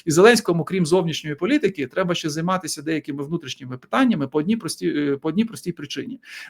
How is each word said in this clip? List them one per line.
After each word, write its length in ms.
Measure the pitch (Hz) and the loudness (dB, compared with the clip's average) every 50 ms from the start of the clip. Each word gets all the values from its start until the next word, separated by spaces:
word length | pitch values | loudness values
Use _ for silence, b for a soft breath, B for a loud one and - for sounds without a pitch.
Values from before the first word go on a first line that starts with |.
| B | B
І 60 | 170 | 0
Зеленському, 520 | 143 165 190 226 240 226 - - 170 165 151 | 4 8 8 8 8 6 4 2 0 0 0
крім 220 | - 180 190 180 | 0 0 0 2
зовнішньої 500 | 147 175 185 175 165 147 - - 156 147 | 4 4 2 2 0 -2 -4 -6 -8 -6
політики, 520 | 139 175 208 285 294 - - - - 135 - | -4 0 0 0 2 2 0 -2 -2 -6 -4
треба 280 | - 180 185 175 175 | -2 -2 -2 0 -2
ще 140 | - - 160 | -2 -2 -4
займатися 520 | 143 160 165 180 185 180 180 151 - 160 | -4 -2 -2 -2 -2 -2 -2 -6 -8 -6
деякими 420 | 143 156 165 151 - - 139 143 143 | -4 -2 -4 -2 -4 -6 -8 -6 -6
внутрішніми 540 | 147 170 165 - 131 127 - 131 127 127 127 | -4 -6 -6 -6 -8 -12 -12 -10 -12 -12 -12
питаннями 500 | - _ - 240 269 247 214 160 139 131 | -10 _ 2 2 4 4 4 2 -2 0
по 120 | - 151 | 0 -2
одній 160 | 151 180 226 | 2 2 0
простій, 320 | 226 180 156 - - 180 175 | 0 -2 -6 -6 -2 -2 -2
е, 300 | - 147 147 143 139 135 | 0 0 0 0 0 0
по 120 | - 160 | -2 -2
одній 160 | 160 196 226 | 0 0 0
простій 260 | 226 226 - - 175 | -2 -4 -8 -8 -8
причині. 480 | 170 - 147 139 - 143 - - - - B B B B B | -8 -8 -10 -10 -8 -8 -8 -8 -10 -14 B B B B B